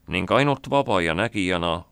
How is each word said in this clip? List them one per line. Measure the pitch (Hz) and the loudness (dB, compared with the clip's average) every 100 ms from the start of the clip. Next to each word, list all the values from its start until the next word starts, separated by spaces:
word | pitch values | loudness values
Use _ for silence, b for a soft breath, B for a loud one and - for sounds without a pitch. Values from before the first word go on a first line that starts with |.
| - | -6
ning | 90 92 | -4 0
ainult | 110 143 135 127 | 2 2 0 0
vaba | 139 131 98 | -2 2 2
ja | 85 | 2
nägijana | 80 110 107 92 87 85 85 - | 0 -2 -2 -2 0 -2 -4 -8